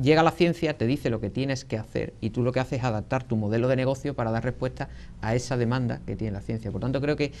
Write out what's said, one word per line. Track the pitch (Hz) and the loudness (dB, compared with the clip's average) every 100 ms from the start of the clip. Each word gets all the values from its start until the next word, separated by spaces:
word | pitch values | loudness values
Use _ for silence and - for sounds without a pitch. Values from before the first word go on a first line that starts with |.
llega | 131 156 | 6 8
la | 160 | 6
ciencia, | 160 170 - 156 147 | 6 4 4 -2 2
te | 113 | 0
dice | 143 139 | 2 0
lo | 110 | -2
que | 104 | -2
tienes | 127 139 131 | -2 -2 -2
que | - 110 | -4 -6
hacer | - - 110 - | -2 -4 -4 -4
y | 113 | -4
tú | 117 | 0
lo | 123 | 0
que | 127 | 0
haces | 127 135 | -2 -2
es | |
adaptar | 127 107 127 131 | 0 -2 -2 -2
tu | 123 110 | 0 0
modelo | 104 113 127 | 2 2 4
de | 127 | 2
negocio | 131 135 143 | 2 0 -4
para | 139 113 | -2 0
dar | 113 | 0
respuesta | 123 - 127 123 139 - - - | -2 -2 -4 -4 -8 -10 -14 -6
a | 110 | -2
esa | 123 - 127 | 0 0 0
demanda | 117 127 120 131 - | 2 2 0 -4 -6
que | |
tiene | 95 107 | -4 -4
la | 98 | -4
ciencia. | - 113 107 | -4 -6 -4
Por | 95 | -4
tanto, | 123 135 | -2 0
creo | 143 147 | 0 0
que | 143 - | -2 -4